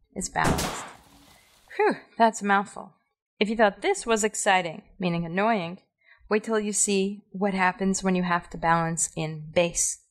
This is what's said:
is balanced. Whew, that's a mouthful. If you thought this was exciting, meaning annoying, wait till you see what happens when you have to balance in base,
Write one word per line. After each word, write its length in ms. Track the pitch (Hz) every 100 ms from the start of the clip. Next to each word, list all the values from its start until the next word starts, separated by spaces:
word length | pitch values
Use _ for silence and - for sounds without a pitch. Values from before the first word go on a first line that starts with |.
| _
is 140 | - 185
balanced. 560 | - 160 - - - - - _ _ _ _ _ _ - -
Whew, 200 | 415 - - -
that's 240 | 226 220
a 40 | 202
mouthful. 460 | 202 202 - - _ _ _ _ -
If 80 | 208
you 80 | 226
thought 240 | 208 202
this 240 | 370 403
was 180 | 240 226
exciting, 600 | 214 - 214 185 170 156 - -
meaning 260 | 180 170
annoying, 540 | 165 175 214 220 170 185 _ _ _ _ -
wait 160 | 214
till 160 | 214 220
you 140 | 208
see 480 | 202 - 196 190 208 -
what 240 | 185 202
happens 480 | 190 185 180 190 190
when 120 | 190
you 80 | 180
have 280 | 180 175 -
to 80 | 170
balance 500 | 165 170 165 165 - 160
in 280 | 156 156 156
base, 440 | 170 170 - - - _